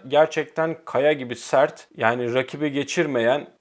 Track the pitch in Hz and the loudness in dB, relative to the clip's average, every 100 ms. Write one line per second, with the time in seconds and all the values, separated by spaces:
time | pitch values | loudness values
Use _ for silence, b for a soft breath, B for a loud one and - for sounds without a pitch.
0 | 131 147 156 160 139 - 165 156 - 127 | 0 4 4 2 -6 -4 -4 -6 -4 0
1 | 147 147 120 117 - 139 151 - - - | 2 0 -4 -10 0 2 2 -2 -20 -2
2 | 113 123 120 127 131 147 151 139 139 180 | 0 0 -2 -2 -2 -4 -4 -4 -4 -2
3 | 151 127 117 143 - _ | 0 0 2 0 -4 _